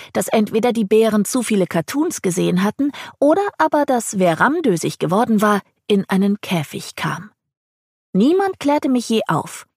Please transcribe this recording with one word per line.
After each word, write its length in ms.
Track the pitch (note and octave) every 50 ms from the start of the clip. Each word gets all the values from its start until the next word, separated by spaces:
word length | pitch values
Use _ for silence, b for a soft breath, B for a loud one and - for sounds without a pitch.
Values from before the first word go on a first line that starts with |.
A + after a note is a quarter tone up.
| B B B
dass 140 | A3 G3
entweder 460 | - - A3+ G#3+ - - A3 G#3+ B3 A3
die 120 | A#3 G#3+
Bären 380 | F#3+ A3 A3 A3+ A3 G#3+ G#3+ G3
zu 200 | - - B3+ A3
viele 240 | - A3 G3 F3+
Cartoons 560 | - - E3+ D#3 - - C#4 D#4 F4+ - - -
gesehen 400 | F#3+ E3+ F#3+ E3+ E3+ F3+ F3+ G3
hatten 280 | G#3 - - C#4 D4 B B B B B B
oder 280 | C#4 C#4+ D#4+ G4 G4+ G4+ - -
aber, 260 | D#4+ D#4 - D4 C#4+
dass 320 | - B3+ A#3+ - - A3+
wer 220 | F#3+ F#3 E3+ D#3+ D3
ramdösig 580 | F#3 A#3+ D4+ F4+ D#4+ B3 F3+ D#3 - C#3+ -
geworden 440 | - D3+ D#3 F3+ G#3 B3 B3+ A3 G3+
war, 200 | G#3+ G#3 G#3 F#3+ - _ _ _ _
in 180 | - G#3 G3 F#3 -
einen 320 | G3 F#3 G3 G3+ G3+ -
Käfig 540 | - - F#3+ E3 D3 - - - - - -
kam. 340 | - - D#3 D3 E3+ G3 G#3+ _ _ _ _ _ _ _ _ _ _ _ _ _ _ _ _ -
Niemand 460 | F#3 G#3+ C#4+ F4 F#4+ G4 F#4+ F#4 -
klärte 300 | - C#4+ D4 D4+ - C#4
mich 180 | B3+ B3 A3+
je 140 | - A3+ A3 -
auf. 400 | - - - - - - - - _ _